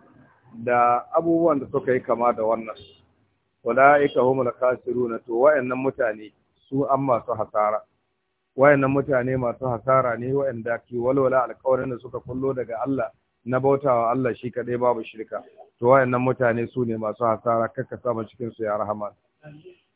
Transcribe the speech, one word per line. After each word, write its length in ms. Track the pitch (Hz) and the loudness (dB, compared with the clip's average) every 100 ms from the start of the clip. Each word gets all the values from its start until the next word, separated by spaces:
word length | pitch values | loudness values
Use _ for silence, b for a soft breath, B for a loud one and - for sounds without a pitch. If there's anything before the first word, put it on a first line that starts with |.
| - - - _ _ 113 | -16 -20 -20 _ _ -10
da 400 | 117 120 120 120 - | 0 2 4 2 0
abubuwan 460 | 165 170 165 165 143 | -2 2 2 2 0
da 60 | 127 | -2
suka 220 | 139 135 | -4 0
yi 80 | 127 | -2
kama 320 | 127 117 120 | 0 0 0
da 100 | 113 | 0
wannan. 340 | 110 113 110 - - _ _ _ _ _ _ _ | -2 -2 -6 -14 -20 _ _ _ _ _ _ _
Ulaika 580 | 117 120 139 147 143 143 | -2 6 6 6 2 2
humul 260 | 127 131 123 - | 2 2 -2 -2
khasiruna, 600 | 127 123 123 123 120 113 - | -2 -2 -4 -4 -4 -6 -4
to, 60 | 117 | 2
wa'annan 400 | 139 151 123 127 | 4 4 0 -4
mutane 540 | 135 127 120 107 107 _ _ _ _ | -4 -2 -4 -6 -12 _ _ _ _
su 180 | 135 135 | -4 -2
an 120 | 135 | 0
masu 280 | 139 113 117 110 | 0 -2 -2 -6
hasara. 460 | 104 107 107 107 - _ _ _ _ _ _ - | -4 -2 -2 -2 -8 _ _ _ _ _ _ 4
Wa'annan 340 | 139 139 135 | 6 6 4
mutane 460 | 139 135 131 123 131 | 0 0 0 0 -2
masu 300 | 120 110 131 | -4 -4 -4
hasara 480 | 117 120 131 127 113 | -4 2 2 2 -2
ne, 140 | 123 | -4
wa'anda 460 | 139 135 117 113 117 | -2 -4 -6 -6 -8
ke 180 | - 120 | -8 -4
walwala 480 | 123 139 131 131 117 | 0 2 2 2 -2
alƙawarin 440 | 110 131 127 135 | -4 -2 0 -2
da 80 | 117 | -8
suka 200 | 123 120 | -12 -14
kullo 340 | 127 127 135 | -10 -6 -4
daga 260 | 127 113 113 127 | -4 -6 -6 -4
Allah 240 | 135 110 - _ _ | -4 -4 -10 _ _
na 160 | 117 127 | -4 0
bautawa 500 | 135 139 139 120 113 | 2 2 2 2 2
Allah 240 | 127 123 | 0 -2
shi 160 | 107 120 | -4 -8
kaɗai, 280 | 123 120 120 | -8 -6 0
babu 220 | 123 117 | 0 0
shirka. 380 | 110 110 110 104 - - - - | -4 -14 -12 -12 -12 -20 -20 0
To, 80 | 120 | 4
wa'annan 340 | 135 127 127 | 6 4 0
mutane 420 | 127 123 120 113 113 | 0 2 0 0 -2
su 120 | 127 | -4
ne 120 | 117 110 | -4 -4
masu 260 | 107 104 | -6 -2
hasara, 440 | 117 107 120 113 113 | -2 0 0 0 -2
kar 100 | - | -6
ka 120 | 127 120 | -10 -8
sa 100 | 123 | -4
mu 100 | 113 | -4
cikin 260 | 107 - 117 | -6 -10 -10
su, 80 | 110 | -6
ya 120 | 107 107 | -4 -4
Rahman. 340 | 104 104 104 - _ _ 151 151 - - _ | -4 -6 -8 -14 _ _ -20 -20 -20 -20 _